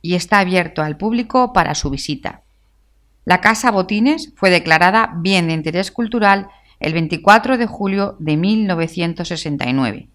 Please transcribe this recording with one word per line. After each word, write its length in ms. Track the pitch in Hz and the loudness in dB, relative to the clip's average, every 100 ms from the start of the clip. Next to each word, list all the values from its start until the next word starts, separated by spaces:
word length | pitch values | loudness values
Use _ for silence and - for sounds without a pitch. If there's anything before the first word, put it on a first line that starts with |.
y 100 | 170 | -2
está 240 | 180 - 202 | -4 2 2
abierto 460 | 185 185 170 - | 2 0 -2 -4
al 140 | 156 151 | -4 -4
público 540 | 208 233 226 254 240 | -2 -2 0 0 2
para 220 | 196 165 | 0 -2
su 160 | 147 143 | -4 -6
visita. 540 | 139 - 143 - - _ _ _ _ _ _ _ _ | -6 -6 -8 -8 -14 _ _ _ _ _ _ _ _
La 160 | - 180 | 0 2
Casa 300 | 208 220 254 | 2 2 0
Botines 640 | 202 185 208 247 302 - | 0 0 0 0 0 -6
fue 160 | _ 190 | _ 2
declarada 640 | 175 160 160 180 220 - | 2 4 4 4 4 0
Bien 320 | 170 175 190 165 | -2 0 0 0
de 60 | |
Interés 340 | 160 156 170 190 | -2 -2 -4 -4
Cultural 600 | - 226 240 208 196 196 _ _ _ | -6 -4 0 2 2 -2 _ _ _
el 140 | - | -4
veinticuatro 640 | 160 160 165 196 220 226 254 | -2 -2 0 4 4 4 -2
de 80 | |
julio 520 | 226 - 196 196 202 - | -2 -4 -4 -2 -4 -4
de 180 | 156 151 | -2 0
mil 300 | 185 220 202 | 2 0 0
novecientos 600 | 170 160 180 170 165 170 | -2 -4 -4 -4 -4 -8
sesenta 380 | 165 156 139 123 | -6 -6 -4 -2
y 60 | |
nueve. 360 | 135 123 107 - | 0 -2 -4 -16